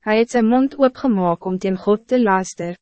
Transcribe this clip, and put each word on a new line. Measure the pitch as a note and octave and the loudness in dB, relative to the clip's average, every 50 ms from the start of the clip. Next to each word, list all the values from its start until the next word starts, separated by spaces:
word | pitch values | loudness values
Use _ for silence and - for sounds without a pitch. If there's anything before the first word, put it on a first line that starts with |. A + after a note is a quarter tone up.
| _ | _
Hy | G#3+ G#3+ | 0 0
het | A3 A#3 A#3 | 0 0 2
sy | - B3 | 2 0
mond | A3+ A3 A#3 B3+ C4 C#4 - C#4+ | 2 4 2 2 2 0 0 0
oopgemaak | C#4 B3+ B3+ - - C4+ A3+ G3 F3+ F3 E3+ E3+ - | 0 0 0 -2 -2 0 0 2 0 0 -2 -2 -4
om | F#3+ F#3 F#3 | -6 -6 -4
teen | - G3 F#3+ | -2 -4 -4
God | F3+ - - G#3 G#3+ A3 _ | -4 0 0 0 0 0 _
te | B3+ B3+ | -2 0
laster | A#3+ G#3 F#3+ F#3+ F#3+ - - _ F3 F3 F3 _ | 2 2 0 0 -2 -6 -10 _ -10 -10 -10 _